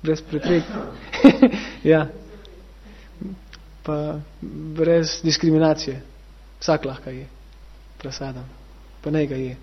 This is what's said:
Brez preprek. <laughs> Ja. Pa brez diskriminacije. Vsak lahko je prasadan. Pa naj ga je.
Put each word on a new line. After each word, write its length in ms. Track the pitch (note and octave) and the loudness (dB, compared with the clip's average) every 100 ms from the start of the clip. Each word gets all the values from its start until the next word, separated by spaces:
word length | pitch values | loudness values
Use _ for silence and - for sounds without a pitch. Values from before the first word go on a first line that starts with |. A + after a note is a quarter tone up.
Brez 200 | D#3 D#3 | -2 -4
preprek. 420 | - D3+ E3+ F3 - | -4 -6 0 0 0
<laughs> 1120 | - - - - - C4+ - B3+ - - - | -10 -12 -14 -12 8 8 8 4 4 -10 -4
Ja. 240 | - D#3+ D3 - - - - - - - - - - - F#3+ F#3+ - - - - | 2 2 2 -10 -18 -20 -20 -20 -20 -20 -20 -20 -20 -16 -14 -14 -20 -20 -20 -14
Pa 360 | - D3+ D3+ D3+ D3 - - D3+ D#3 D#3 | -8 -6 -6 -8 -14 -16 -14 -12 -10 0
brez 460 | D#3+ E3+ D#3+ - | 4 4 2 -2
diskriminacije. 800 | D#3+ D3+ E3 D#3 D#3+ D3+ - C3 - - - - - - | -2 2 4 4 4 2 -4 -10 -16 -20 -20 -20 -20 -8
Vsak 260 | - D3+ C3+ | -2 -2 -2
lahko 240 | C3 C3+ | -10 -14
je 180 | B2+ C3+ - - - - - - - | -14 -16 -20 -20 -20 -20 -20 -20 -16
prasadan. 480 | C#3 C3 C3+ B2+ B2+ - - - - - | -14 -10 -10 -10 -16 -20 -20 -20 -20 -10
Pa 100 | D3+ | -2
naj 160 | D#3 C#3+ | 0 0
ga 80 | C3 | -4
je. 200 | C3 B2+ | -6 -10